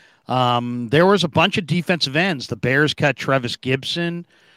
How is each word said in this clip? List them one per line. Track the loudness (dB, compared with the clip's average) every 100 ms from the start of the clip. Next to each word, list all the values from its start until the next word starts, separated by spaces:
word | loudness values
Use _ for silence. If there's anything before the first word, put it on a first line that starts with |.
| _ _ -4
Um, | 0 2 2 0 -6 0
there | 4 4
was | 4
a | 2
bunch | 2 0 0
of | -2
defensive | -2 0 -2 -2
ends. | 0 -2 -2 -6
The | -6
Bears | 0 2 2
cut | 2 0 0
Trevis | 0 0 -2 -6
Gibson. | -2 -2 -2 -4 -4 -6 -12 _ _